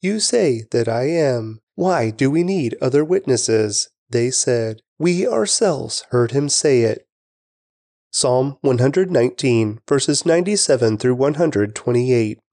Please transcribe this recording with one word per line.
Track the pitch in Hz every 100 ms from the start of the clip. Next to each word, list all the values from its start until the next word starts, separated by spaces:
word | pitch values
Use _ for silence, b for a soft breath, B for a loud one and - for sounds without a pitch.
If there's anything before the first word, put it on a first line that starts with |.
"You | 185 214
say | - 240 185 117 113
that | 123 113
I | 113 135
am. | 165 147 123 113 110 _ -
Why | 180 175 113
do | 110 135
we | 156
need | 175 190 127 -
other | 135 139 156
witnesses?" | 185 - 120 - 110 107 104 - _ _
They | 117 120
said, | 127 - 120 113 110 _ _
"We | 165 180 240
ourselves | 226 208 - 214 147 120 - -
heard | 123 120
him | 131 143
say | - 156 131
it." | 113 107 _ _ _ _ _ _ _ _ _ _ _
Psalm | - 135 127 135 143
one | 139 123
hundred | 127 143 185
nineteen, | 160 123 - 135 117 110 110 -
verses | 143 - 147 -
ninety-seven | 165 180 208 - 135 117 110
through | 127 123
one | 135
hundred | 147 170 101 104 107
twenty-eight. | - 120 123 123 110 - _